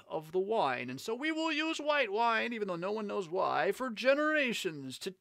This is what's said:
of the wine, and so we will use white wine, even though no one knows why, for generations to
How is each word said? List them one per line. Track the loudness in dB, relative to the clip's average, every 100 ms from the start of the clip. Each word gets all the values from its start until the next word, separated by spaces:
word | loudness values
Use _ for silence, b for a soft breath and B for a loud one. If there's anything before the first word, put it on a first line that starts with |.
| -8
of | -8 -2
the | -2
wine, | 2 2 2 2 -2
and | -6
so | -6
we | -4 -2
will | 0 0
use | 0 0 -2
white | 0 2 2
wine, | 2 2 2 0
even | -2 -2
though | -2
no | -2
one | -4 -2
knows | -4 -2
why, | 0 2 2 2
for | 0 -4
generations | 0 4 4 4 2 2 0 -4 -6 -10 -8
to | -10 -8